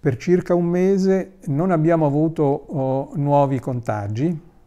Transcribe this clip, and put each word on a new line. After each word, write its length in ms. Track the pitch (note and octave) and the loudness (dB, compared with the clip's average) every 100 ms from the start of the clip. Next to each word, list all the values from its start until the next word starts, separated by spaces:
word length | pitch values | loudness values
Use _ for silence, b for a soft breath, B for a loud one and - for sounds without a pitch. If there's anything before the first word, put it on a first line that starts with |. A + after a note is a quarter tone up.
Per 140 | D3 A#2+ | -4 -4
circa 400 | - F3+ F3+ F3 | 0 0 2 0
un 80 | |
mese 680 | E3+ F3 F#3 G3 F#3+ F#3+ - - | 0 0 2 2 2 0 -2 -12
non 260 | - C#3 F#3 | -4 -2 0
abbiamo 360 | E3 D#3 E3 D3+ | 2 2 2 2
avuto, 360 | C#3+ D#3+ D#3+ | 2 0 0
oh, 680 | C#3+ C#3 - D#3+ C3 C3+ C#3 | 0 0 -4 -4 -2 -2 -4
nuovi 460 | G3+ C#3+ C#3+ C#3 C3+ | -4 2 2 2 0
contagi. 840 | C#3 B2 A2+ G#2+ G2+ G#2+ D#3 D#3+ - _ | -4 -6 -4 -6 -4 -2 -2 -2 -10 _